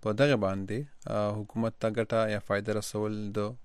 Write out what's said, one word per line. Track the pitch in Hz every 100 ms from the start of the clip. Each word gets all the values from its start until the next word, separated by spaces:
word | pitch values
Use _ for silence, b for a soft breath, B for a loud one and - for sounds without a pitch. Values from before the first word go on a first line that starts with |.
په | 110 107
دغه | 143 127
باندې، | 98 98 98 110 143 - -
آه، | 107 104 104
حکومت | 104 - 113 -
ته | 113 110
ګټه | 107 113 110
یا | 104 -
فایده | 101 104 107
رسول | 104 107 107 107 104 104
د | 104 123